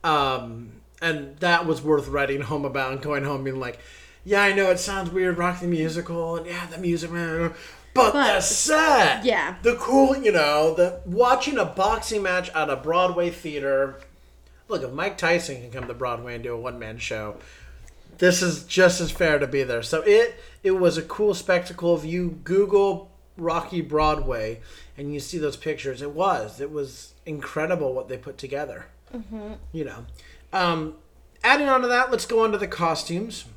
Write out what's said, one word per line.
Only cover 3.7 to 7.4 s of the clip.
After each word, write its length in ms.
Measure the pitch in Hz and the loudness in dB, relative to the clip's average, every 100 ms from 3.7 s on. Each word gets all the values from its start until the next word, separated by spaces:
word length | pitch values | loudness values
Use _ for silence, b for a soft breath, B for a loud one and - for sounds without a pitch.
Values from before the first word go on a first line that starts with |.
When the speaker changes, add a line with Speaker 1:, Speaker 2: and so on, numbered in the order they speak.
| 117 B B B B | -10 B B B B
Speaker 1:
"Yeah, 160 | 180 202 | 0 4
I 100 | 202 | 4
know 160 | 196 190 | 4 4
it 80 | 180 | 2
sounds 320 | 196 196 175 | 0 -4 -2
weird, 260 | 185 185 170 | 0 0 2
Rock 240 | 175 180 | 0 0
the 60 | 175 | -2
Musical, 720 | 165 160 160 170 170 165 165 | 0 0 -2 -6 -4 -4 -4
and 100 | 170 | -6
yeah, 200 | 175 175 | -10 -10
the 120 | 160 | -4
music, 320 | 180 170 165 | 0 0 -2
man, 420 | 170 170 160 | -4 -4 -2